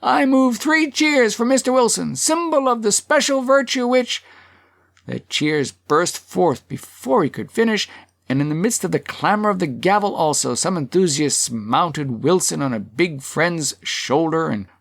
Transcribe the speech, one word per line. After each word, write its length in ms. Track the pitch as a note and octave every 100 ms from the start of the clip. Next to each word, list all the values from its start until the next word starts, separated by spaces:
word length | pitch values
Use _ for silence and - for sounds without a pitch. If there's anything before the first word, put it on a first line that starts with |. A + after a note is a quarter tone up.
I 240 | - C4 C#4
move 320 | C4+ C4 A#3
three 320 | - D#4+ D#4
cheers 420 | - D#4 D4 A#3 G3+
for 100 | A#3
Mister 260 | C4+ -
Wilson, 440 | B3+ A#3+ - E3 C#3
symbol 520 | - E4 E4+ D#4 C4+
of 140 | A#3
the 100 | A3
special 500 | G3+ - D4+ B3+ C#4
virtue 460 | B3+ C4+ B3+ C4+ B3
which, 360 | B3+ A#3+ - - - - _ _ _ _ _ -
The 140 | B2
cheers 500 | - - D3+ D3+ C3
burst 460 | - _ D3 E3+ -
forth 500 | _ - F3+ B2+ _
before 560 | C3+ - - A#3 C4
he 60 | D#3
could 220 | - -
finish, 380 | - A3+ G#3+ - - - _ _
and 120 | C3
in 80 | D3
the 60 | D3+
midst 280 | G3 A#3
of 80 | F#3
the 80 | D#3+
clamor 500 | - - D3+ G#3 G#3+
of 100 | G3
the 80 | F3
gavel 480 | A#2+ B2+ G#3 G3+ -
also, 400 | D#3+ C#3+ C3 B2
some 220 | D#3+ F3+
enthusiasts 760 | C3+ F3 F#3 C#3+ D3+ - -
mounted 720 | A#2+ G#2 B2+ F3 D3+ C#3 A#2
Wilson 380 | C#3 F#3 - D#3+
on 120 | C#3+
a 60 | A#2
big 420 | G2 A2 F3 D3
friend's 540 | - - E3 E3+ D3 -
shoulder 640 | - - - C3+ D#3+ D#3+ D#3+
and 200 | A#2 F#2+ _